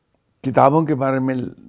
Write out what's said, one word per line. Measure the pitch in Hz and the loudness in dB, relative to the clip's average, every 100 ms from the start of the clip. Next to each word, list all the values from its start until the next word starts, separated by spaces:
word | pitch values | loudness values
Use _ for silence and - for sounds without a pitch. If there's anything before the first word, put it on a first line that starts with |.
| _ _ _ _ | _ _ _ _
किताबों | 135 131 135 151 | -4 4 4 4
के | 156 | 0
बारे | 147 135 135 | -2 -2 -2
में | 131 131 120 - | -4 -6 -8 -12